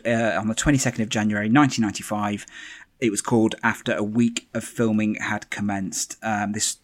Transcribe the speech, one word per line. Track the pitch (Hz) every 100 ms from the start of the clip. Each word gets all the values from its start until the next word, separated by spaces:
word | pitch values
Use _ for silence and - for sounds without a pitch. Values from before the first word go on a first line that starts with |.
| 113
uh, | 117 113 92
on | 110
the | 110
twenty-second | 151 139 127 117
of | 110
January | 113 107 104 107
nineteen | 131 143 123
ninety-five. | 107 - - 107 104 104 - - - - - _
It | 123
was | 101
called | - 117 110 -
after | 117 104 -
a | 90
week | 104 113 117 117 -
of | 117
filming | - - 117 107 107 107
had | - 104 -
commenced. | - 104 98 95 - - -
Um, | 110 104 101
this | 107 - -